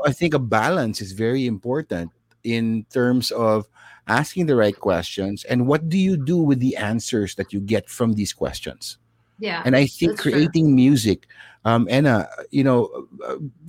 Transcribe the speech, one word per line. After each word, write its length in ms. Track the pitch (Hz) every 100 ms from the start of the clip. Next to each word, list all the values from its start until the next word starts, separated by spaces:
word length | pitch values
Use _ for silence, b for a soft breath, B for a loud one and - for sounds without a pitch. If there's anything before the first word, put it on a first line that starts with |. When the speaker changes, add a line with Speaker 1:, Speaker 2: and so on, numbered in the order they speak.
Speaker 1:
I 80 | 143
think 220 | - 170
a 40 | 147
balance 600 | 113 110 135 180 113 -
is 120 | 95
very 340 | 95 113 135 123
important 640 | 98 120 143 - 90 82 _ _ _
in 400 | 117 117 113 113 -
terms 380 | 127 123 127 -
of 340 | 117 110 107 - B B B -
asking 400 | 120 151 185 156
the 80 |
right 240 | 123 104 -
questions 640 | 104 87 - - 98 101
and 220 | - 123 123
what 220 | 151 160
do 100 | 190
you 180 | 190 165
do 200 | 131 175
with 240 | 147 127
the 160 | 131 117
answers 580 | 104 113 - 113 95
that 180 | - 95
you 60 | 101
get 280 | 101 104 -
from 220 | - 113
these 180 | 107 95
questions? 680 | - 67 - - - - - _ _ _ -
Speaker 2:
Yeah, 240 | 208 170
Speaker 1:
And 120 | 127 131
I 100 | 139
think 260 | - 170 -
Speaker 2:
that's 60 |
true. 100 | 147
Speaker 1:
creating 420 | 143 160 160 156
music, 520 | 127 131 135 107 90 _ B B B
um, 220 | 113 117 101
Anna, 380 | 131 147 107 - - -
you 140 | 139
know, 420 | 135 120 104 - - - 120
uh, 100 | 139 143 -